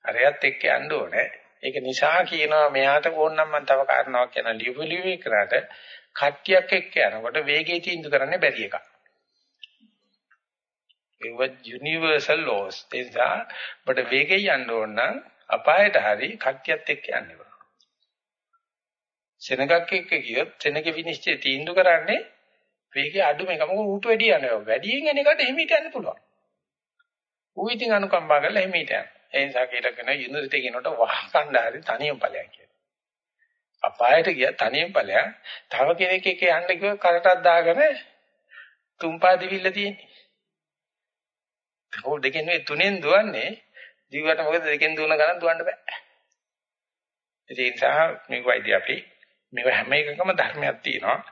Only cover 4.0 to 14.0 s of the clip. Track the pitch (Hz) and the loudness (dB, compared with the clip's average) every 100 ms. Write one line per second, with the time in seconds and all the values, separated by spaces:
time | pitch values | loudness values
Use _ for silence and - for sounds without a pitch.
4 | 131 123 123 127 117 113 120 127 156 175 | 2 0 0 -2 -4 -4 -6 -6 -6 -4
5 | 185 175 - 107 98 127 - - - - | -4 -4 0 0 2 0 -2 -20 -20 -20
6 | _ - 143 147 - 185 180 185 - 165 | _ -2 -2 -2 2 2 4 -2 0 2
7 | 110 107 117 156 143 147 160 175 175 170 | 2 0 -4 -4 0 -2 0 -4 -6 -8
8 | 151 139 139 180 156 113 101 - - _ | -2 0 0 0 0 0 -8 -10 -12 _
9 | _ _ _ _ _ _ - _ _ _ | _ _ _ _ _ _ -20 _ _ _
10 | _ _ _ _ _ _ _ _ _ _ | _ _ _ _ _ _ _ _ _ _
11 | _ _ 113 117 131 127 117 123 147 165 | _ _ -14 -6 -6 -6 -18 -10 -6 -2
12 | 160 151 - 160 147 101 98 - - 127 | 2 0 2 0 0 -4 -4 -12 -12 -10
13 | 123 - 123 - - - - - - 131 | -6 0 0 0 -6 -12 -14 -8 -2 -2